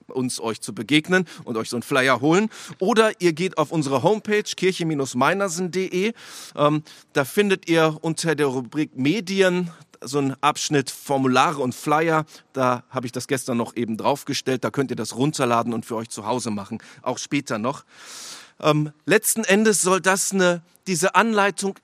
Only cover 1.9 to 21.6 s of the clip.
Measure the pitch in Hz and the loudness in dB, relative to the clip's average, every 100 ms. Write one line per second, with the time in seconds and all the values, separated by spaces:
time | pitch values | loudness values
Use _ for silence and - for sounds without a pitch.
1.9 | 139 131 123 143 175 220 - - - 190 | 2 4 4 4 4 2 -4 -18 -4 0
2.9 | 226 220 190 175 151 185 - 147 165 135 | 2 0 0 0 0 -2 -2 -2 -2 -2
3.9 | 135 151 214 208 208 208 - 185 185 165 | 0 2 0 0 -2 -4 -2 -2 -2 -2
4.9 | 151 135 123 139 190 196 160 185 175 190 | -2 -4 0 2 2 -2 -4 -4 -4 -4
5.9 | 180 208 - - - - - 147 151 - | -2 -2 -4 -14 -18 -12 0 2 2 -2
6.9 | - _ 147 131 - 208 190 - 165 160 | -16 _ -2 0 0 2 0 2 4 4
7.9 | 151 165 156 165 147 143 127 120 147 151 | 2 -4 -2 -2 0 0 0 -4 -4 -4
8.9 | - 135 202 180 190 185 180 175 160 - | 0 0 0 0 2 4 2 -2 -10 -20
9.9 | - - 143 139 135 151 - - 143 135 | -18 -6 -2 -2 0 0 0 0 0 0
10.9 | - - 139 131 127 156 143 127 - 151 | -6 -4 0 4 4 4 2 -4 -4 0
11.9 | 151 165 160 151 - _ 131 127 123 - | 2 2 0 -2 -10 _ -2 0 0 -4
12.9 | 131 123 123 - 135 - 120 113 - 117 | -8 -6 -8 -4 -4 -2 -4 -4 -4 -6
13.9 | 107 110 143 - 131 - 131 120 139 131 | -2 0 0 -2 -4 -2 -2 -2 -2 -2
14.9 | 117 110 113 143 151 127 117 117 113 - | -4 -6 -2 -2 2 2 2 2 -4 -6
15.9 | 113 113 - 104 123 113 101 98 110 - | -8 -8 -8 -4 -4 -4 -6 -8 -12 -14
16.9 | - - 123 - 143 131 113 117 143 - | -10 -8 -6 -4 -4 -2 -4 -4 -6 -12
17.9 | - - - - - - - 156 151 151 | -20 -20 -18 -18 -18 -20 -2 2 2 0
18.9 | - - 202 - - 196 196 220 185 180 | -6 2 2 2 0 2 4 4 2 2
19.9 | 185 180 190 - 196 180 175 - _ - | 2 2 0 0 2 4 2 -4 _ -6
20.9 | 170 185 185 226 214 202 - | 0 2 4 4 4 2 0